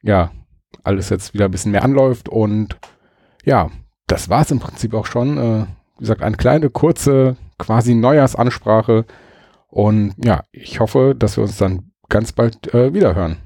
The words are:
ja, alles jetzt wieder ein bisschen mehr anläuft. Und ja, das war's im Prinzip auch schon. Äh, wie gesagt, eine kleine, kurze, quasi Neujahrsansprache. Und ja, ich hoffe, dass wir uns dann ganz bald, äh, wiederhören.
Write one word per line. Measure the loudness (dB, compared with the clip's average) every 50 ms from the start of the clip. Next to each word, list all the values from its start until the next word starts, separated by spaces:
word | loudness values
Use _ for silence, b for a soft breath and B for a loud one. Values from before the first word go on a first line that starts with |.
ja, | 0 0 0 0 0 -2 -6 -16 -20 _ _ _ _ _ -20 _
alles | _ -4 -4 -4 -2 -4
jetzt | -6 -6 -6 -10 -4
wieder | -2 -2
ein | -2
bisschen | -2 -4 -4 -2
mehr | -2 0 2
anläuft. | 2 2 2 2 2 0 -4 -8 -6
Und | -2 -2 0 0 0 -2 -4 -6 -8 _ b b b b b b b b b b b b _
ja, | 0 2 2 2 0 -6 -14 -20 _ _ _ _ -6
das | -4 -4 -2 -2
war's | 0 0 2 0
im | -2 -4
Prinzip | -4 -8 -10 -8 -8 -6
auch | -4 -6 -6
schon. | -4 -4 -4 -2 -2 -2 -2
Äh, | -2 -2 -2 -2 -4 -6 -10 -20 _ _ _ _
wie |
gesagt, | -4 -4 -4 -2
eine | -2 -4 -2
kleine, | 0 2 2 2 2 0 -2
kurze, | -2 0 0 0 0 0 0 2 2 4 2 2 0 -4 -12 -20 _ _
quasi | -6 0 0 2 2 4 2
Neujahrsansprache. | 4 4 4 4 4 4 2 2 0 -2 -2 -2 -4 _ 2 2 2 4 2 2 2 0 b b b b b b b b b b b b b
Und | -2 0 2 2 2 2 0 0 -4
ja, | -2 0 0 0 0 -2 _
ich | _ -20 -20 -14 -4 -4
hoffe, | -4 0 2 2 2 2 2
dass | 2 0 -2 0
wir | -2 -4
uns | -4 -2 -2
dann | -2 -2 -2 -4 -8 -14 _ _ _ _
ganz | -2 -2 -2 -2
bald, | -2 0 0 0 -2 _ -12 -2 0
äh, | 2 2 2
wiederhören. | 2 2 2 2 2 0 -2 -4 -6 -8 -12